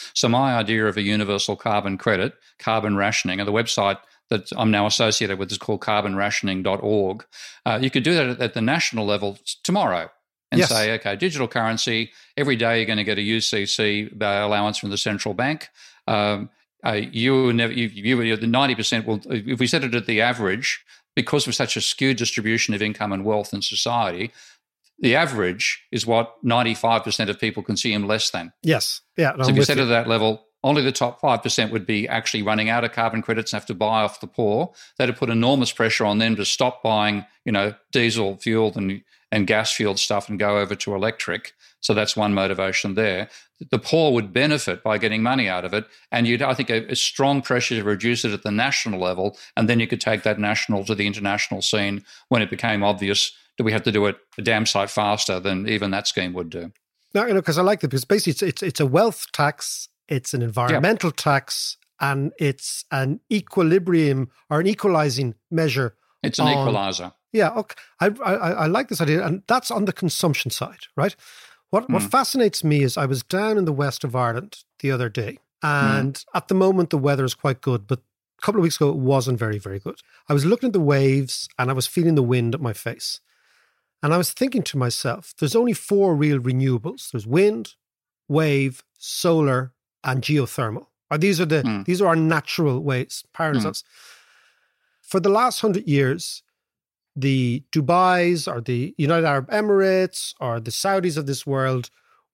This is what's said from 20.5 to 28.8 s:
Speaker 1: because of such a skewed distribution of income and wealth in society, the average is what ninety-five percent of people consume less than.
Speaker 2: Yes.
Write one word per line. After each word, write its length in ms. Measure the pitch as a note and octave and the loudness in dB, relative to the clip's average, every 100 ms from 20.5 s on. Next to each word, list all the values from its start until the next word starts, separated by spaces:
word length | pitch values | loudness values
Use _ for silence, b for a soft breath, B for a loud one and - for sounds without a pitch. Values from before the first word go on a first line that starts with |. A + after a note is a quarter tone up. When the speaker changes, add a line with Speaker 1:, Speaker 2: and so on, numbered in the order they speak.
| G#2 C#3 - b b b | -2 -4 -6 b b b
Speaker 1:
because 320 | - C3+ D3 C3+ | -4 0 0 0
of 80 | |
such 220 | - B2 A2+ | -2 -2 -2
a 60 | |
skewed 340 | - - C3+ A#2+ | -4 0 0 0
distribution 560 | A#2 - A2 A2+ - | -2 -2 -2 0 0
of 80 | G#2 | -2
income 320 | G#2+ G#2 G#2 | -2 -2 -4
and 140 | F#2+ G2+ | -2 -2
wealth 260 | G#2+ G2+ | -2 -2
in 80 | G2+ | -6
society, 720 | - G#2 A#2+ A#2 G2+ F2+ A2+ B B B _ _ _ - | -4 -2 -2 0 -2 -4 -10 B B B _ _ _ -2
the 160 | A#2+ C3 | 2 4
average 680 | E3 A#2 F2+ F2+ - - - | 2 0 -2 -2 -4 -4 -6
is 140 | G2+ A#2 | -6 0
what 300 | A#2 A#2 - | 0 0 -2
ninety-five 640 | A#2+ A#2 B2+ G#2+ A#2 A2+ | 0 2 2 0 2 2
percent 240 | G#2+ - G#2 | 0 -4 -2
of 100 | G2+ | -2
people 240 | A2 G#2 | -4 -4
consume 440 | - G2+ A#2+ G#2 G2+ | -4 -2 -2 -2 0
less 240 | G#2+ - | -2 -2
than. 220 | F#2 E2+ _ | -6 -10 _
Speaker 2:
Yes. 400 | D#3+ C3+ | 0 0